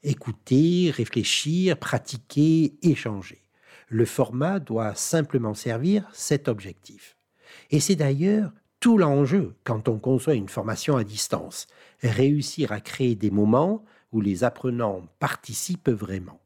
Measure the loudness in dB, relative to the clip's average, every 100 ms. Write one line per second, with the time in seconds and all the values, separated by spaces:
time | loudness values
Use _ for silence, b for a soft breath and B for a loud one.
0 | -4 -4 -6 -12 0 4 4 4 2 0
1 | -2 -2 -2 -2 -2 0 0 0 -2 -6
2 | -6 -14 _ 2 4 4 2 2 2 2
3 | -2 -8 -12 -20 _ b b b b 0
4 | 0 2 -2 0 -2 -2 -4 -4 -4 -4
5 | -2 -2 0 -2 -2 -6 -6 -2 0 0
6 | -2 -12 -2 -2 -2 -6 -6 -18 -20 -20
7 | -20 _ _ B B B B 0 2 2
8 | 2 2 2 2 0 -6 _ _ 4 6
9 | 6 4 4 2 0 -6 -4 -2 0 -2
10 | 0 0 2 0 0 -6 -6 -6 0 0
11 | 0 -6 -4 -4 -6 -14 -16 b b b
12 | -2 2 2 2 -2 -4 -4 -4 -10 -2
13 | 0 2 0 2 4 4 2 -2 b b
14 | b -2 0 0 0 -2 -6 -2 -2 -4
15 | -10 _ -6 -6 -10 -10 -6 -4 -2 -2
16 | -4 -8 -8 -18